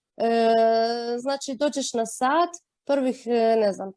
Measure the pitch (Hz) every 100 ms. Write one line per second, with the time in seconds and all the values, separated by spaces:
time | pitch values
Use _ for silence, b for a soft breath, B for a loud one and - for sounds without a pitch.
0 | _ - 233 233 226 226 226 226 226 240
1 | 233 240 262 277 - 262 294 277 262 240
2 | 220 - 254 311 349 339 _ _ - 285
3 | 262 254 226 233 226 226 208 185 190